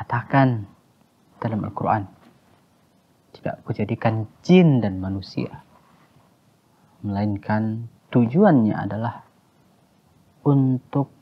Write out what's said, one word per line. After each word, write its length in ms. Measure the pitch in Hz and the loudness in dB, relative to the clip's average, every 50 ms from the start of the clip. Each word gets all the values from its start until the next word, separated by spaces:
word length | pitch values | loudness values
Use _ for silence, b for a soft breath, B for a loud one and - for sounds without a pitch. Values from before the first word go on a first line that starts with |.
katakan 640 | 107 - - 120 - - - 139 135 131 123 110 101 - _ _ _ _ _ _ _ _ _ _ _ _ _ - - | -10 -8 -6 -6 -4 -2 2 2 2 2 0 -2 -8 -12 _ _ _ _ _ _ _ _ _ _ _ _ _ -10 -8
dalam 160 | 117 110 104 | -6 -4 -6
Al-Quran, 480 | - - 98 - - 92 98 110 101 95 - _ _ - _ _ _ _ _ _ _ _ _ _ _ _ _ _ _ _ _ _ _ _ - | -6 -6 -8 -6 -2 -2 -2 -2 -4 -8 -14 _ _ -20 _ _ _ _ _ _ _ _ _ _ _ _ _ _ _ _ _ _ _ _ -18
"Tidak 320 | - - - - - - - | -12 -10 -10 -10 -10 -10 -10
kujadikan 560 | 117 - 107 101 120 - - 117 110 110 107 - _ _ | -6 -6 -4 -4 -4 -2 -2 -2 0 -2 -4 -8 _ _
jin 400 | - - 175 185 180 160 139 123 | 2 6 6 8 8 6 6 4
dan 160 | 107 104 95 | 2 0 -2
manusia, 640 | 92 92 95 98 98 92 - - - 62 - - - - _ _ _ _ _ _ _ _ _ _ _ _ _ _ _ _ _ _ _ _ _ _ _ _ _ _ _ - | -4 -6 -6 -6 -6 -8 -10 -8 -8 -8 -8 -10 -16 -20 _ _ _ _ _ _ _ _ _ _ _ _ _ _ _ _ _ _ _ _ _ _ _ _ _ _ _ -8
melainkan 800 | 104 101 98 104 104 101 101 - - 107 107 110 110 110 113 117 - _ _ _ _ | -6 -4 -2 -2 -2 -4 -6 -6 -4 -4 -2 -2 -4 -4 -6 -10 -14 _ _ _ _
tujuannya 640 | - 123 120 110 123 170 214 202 160 127 110 104 92 | 0 2 2 2 4 4 4 6 6 4 4 2 0
adalah 480 | - - 101 101 107 113 117 - - - _ _ _ _ _ _ _ _ _ _ _ _ _ _ _ _ _ _ _ _ _ _ _ - | -2 -6 -6 -6 -6 -6 -8 -8 -10 -16 _ _ _ _ _ _ _ _ _ _ _ _ _ _ _ _ _ _ _ _ _ _ _ 0
untuk 720 | 147 143 139 135 131 127 123 - _ - 143 139 - _ _ | 2 2 4 2 2 0 -2 -4 _ -4 -4 -4 -4 _ _